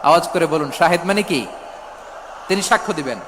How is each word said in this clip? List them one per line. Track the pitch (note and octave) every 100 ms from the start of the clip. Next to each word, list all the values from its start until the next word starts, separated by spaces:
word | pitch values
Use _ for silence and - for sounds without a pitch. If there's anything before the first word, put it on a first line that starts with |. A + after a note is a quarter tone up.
আওয়াজ | C#3 E3+ E3+
করে | F3+ E3
বলুন, | D#3 D3
শাহিদ | - E3+ F3 F3
মানে | G3+
কি? | G#3 D#3 G#2 - - - - - - - - - -
তিনি | G3
সাক্ষ্য | F#3+ A3 -
দিবেন। | E3+ C3+ A2